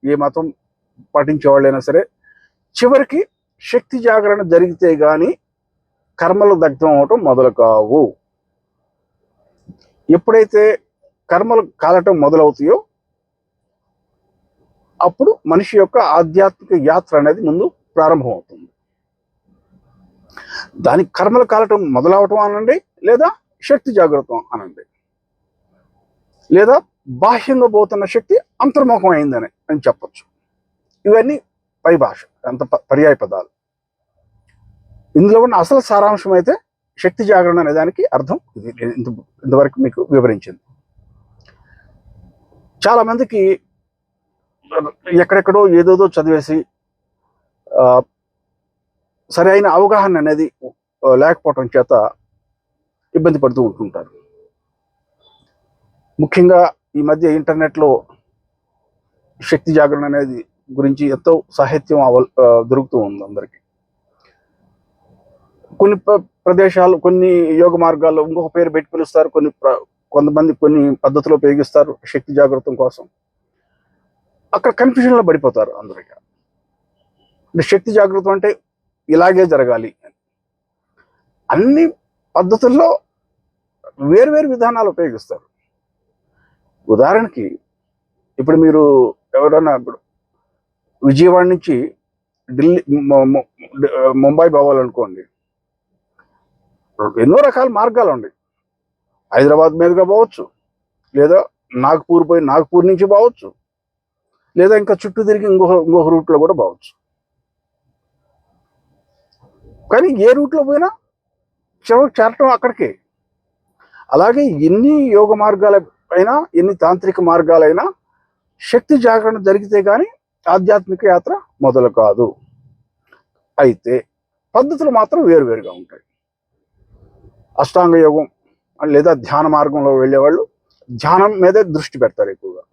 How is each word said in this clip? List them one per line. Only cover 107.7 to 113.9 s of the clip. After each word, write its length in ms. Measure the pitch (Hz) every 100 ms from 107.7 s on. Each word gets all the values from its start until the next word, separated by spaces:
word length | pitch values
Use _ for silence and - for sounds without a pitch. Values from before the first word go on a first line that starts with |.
| _ _ _ _ _ _ _ _ _ _ _ _ _ _ _ _ _ _ _ _ - -
కానీ 320 | 214 359 254
ఏ 80 | 208
రూట్లో 300 | 262 285 311
పోయినా 280 | 277 294 359 440 _ _ _ _ _ _ _ _ -
చివరికి 360 | 233 277 -
చేరటం 260 | 226 226 -
అక్కడికే. 500 | 247 254 - 143 98 _ _ _ _ _ _ _ _ _